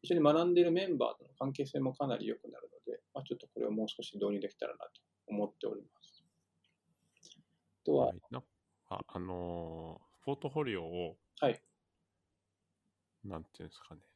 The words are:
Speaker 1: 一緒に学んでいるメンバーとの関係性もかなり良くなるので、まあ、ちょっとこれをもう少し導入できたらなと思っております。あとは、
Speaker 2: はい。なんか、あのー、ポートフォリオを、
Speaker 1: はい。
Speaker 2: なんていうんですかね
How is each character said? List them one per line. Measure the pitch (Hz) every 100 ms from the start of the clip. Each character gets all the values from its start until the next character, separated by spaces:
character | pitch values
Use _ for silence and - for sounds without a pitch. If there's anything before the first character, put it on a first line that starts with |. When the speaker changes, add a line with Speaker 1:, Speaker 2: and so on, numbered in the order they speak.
Speaker 1:
一 | -
緒 | 175
に |
学 | 147 156
ん | 175
で | 175
い |
る | 170
メ | 170 190
ン | 147
バ | 117
ー | -
と |
の | - _
関 | 131
係 | 139
性 | 139 143
も | 131
か | 131 139
な | 113
り | 107
良 | 113
く | -
な | 127
る | -
の | - -
で、 | 110 _
ま | -
あ、 |
ち | 135
ょ | -
っ |
と | -
こ | -
れ | 113
を |
も | 107
う | 107
少 | -
し | -
導 | 101 101
入 | 101
で | 98
き | -
た | -
ら | -
な |
と | - - _ _ -
思 | 104 101
っ | _
て | 110
お |
り | 104
ま | 101 _
す。 | - - _ _ _ _ _ _ _ _ _ _ - - _ _ _ _
あ | -
と |
は、 | 143 123
Speaker 2:
は |
い。 | - _
な | 127
ん |
か、 | - _ _ _ _ 98 -
あ | -
の | 90 90 87 175 - 165 165 160 _ _
ー、 |
ポ | -
ー | 139
ト | 143
フ | 151
ォ |
リ | 139 95
オ |
を、 | 82 87 85 - _ -
Speaker 1:
は | 139
い。 | - _ _ _ _ _ _ _ _ _ _ _ _ _ _ _ _
Speaker 2:
な | 104 82
ん |
て | 82 -
い |
う |
ん | 82
で |
す | -
か | -
ね | 76 _